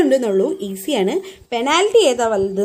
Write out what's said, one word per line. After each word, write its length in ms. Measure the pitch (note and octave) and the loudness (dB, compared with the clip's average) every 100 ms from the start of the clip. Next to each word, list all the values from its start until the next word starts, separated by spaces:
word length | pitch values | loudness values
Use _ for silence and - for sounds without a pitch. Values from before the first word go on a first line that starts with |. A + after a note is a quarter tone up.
ഉണ്ടെന്നുള്ളൂ, 440 | D4 C4 A3+ F#3+ B3+ F#4+ G3+ | 6 2 2 0 0 -4 -8
ഈസിയാണ്. 480 | F#3+ - B3 F#3 F4 - - - | -8 -4 -2 0 -2 -6 -14 -10
പെനാൽറ്റി 480 | A#3+ C4+ E4 G#4 A#4 D#4 | -4 0 0 2 4 4
ഏതാ 160 | A#3+ A3+ | 2 0
വലുത് 300 | G3+ G3 F#3+ | 0 -2 -2